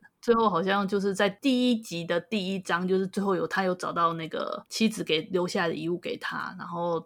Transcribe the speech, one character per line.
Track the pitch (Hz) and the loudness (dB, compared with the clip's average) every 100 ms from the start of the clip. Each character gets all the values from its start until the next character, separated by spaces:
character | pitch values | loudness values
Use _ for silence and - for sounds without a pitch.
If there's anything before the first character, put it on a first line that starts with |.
| - _ | -18 _
最 | - 226 | 2 6
后 | 226 | 6
好 | 175 | 4
像 | 185 202 190 | 2 2 2
就 | 202 | 0
是 | 196 190 | 0 2
在 | 202 | 0
第 | 196 277 247 247 | 2 2 4 4
一 | 233 | 2
集 | 226 170 170 | -2 -8 -2
的 | 175 | -2
第 | 170 214 185 | 0 -2 -2
一 | 190 | -4
章， | 190 175 185 | -2 -2 2
就 | 185 | 0
是 | 190 | 0
最 | 202 | -2
后 | 196 180 | 0 0
有， | 165 | 0
他 | 190 | 0
有 | 190 | 0
找 | 180 160 | 0 -2
到 | 170 170 | 0 0
那 | 165 160 | 0 -6
个 | - - - - | -6 -6 -8 -8
妻 | - 220 | 0 2
子 | 220 | 2
给 | 170 156 | -2 -2
留 | 156 180 180 | 0 -2 0
下 | 202 | 0
来 | 170 | -2
的 | |
遗 | 151 160 | -2 -4
物 | 175 | -4
给 | - - | -6 -8
他， | - 156 156 - | -8 -8 -8 -10
然 | 143 | -10
后 | 170 170 165 | -4 -2 -2